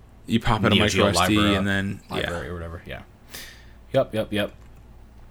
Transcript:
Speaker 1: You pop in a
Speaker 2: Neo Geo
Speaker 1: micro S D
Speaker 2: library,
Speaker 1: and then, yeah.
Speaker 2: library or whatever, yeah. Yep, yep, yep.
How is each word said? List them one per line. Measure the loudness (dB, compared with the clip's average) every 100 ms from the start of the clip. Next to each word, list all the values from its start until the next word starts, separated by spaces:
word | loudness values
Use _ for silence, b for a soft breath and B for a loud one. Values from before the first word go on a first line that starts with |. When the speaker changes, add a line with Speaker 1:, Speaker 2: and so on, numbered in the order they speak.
| -20 -20 -2
Speaker 1:
You | 0
pop | 2 2
in | 4
a |
Speaker 2:
Neo | 4 4
Geo | 4 2
Speaker 1:
micro | 4
S | 4
D | 4
Speaker 2:
library, | 4 2
Speaker 1:
and | 0
then, | -2 -2 -8 -8
yeah. | -6
Speaker 2:
library | -4 -6 -8
or |
whatever, | -10 -10 -12
yeah. | -12 -14 -16 -20 B B B B B B -2
Yep, | 0 0
yep, | -2 -2
yep. | -2 -4 -6 -20 -20 -20 -20 -20 -20 -8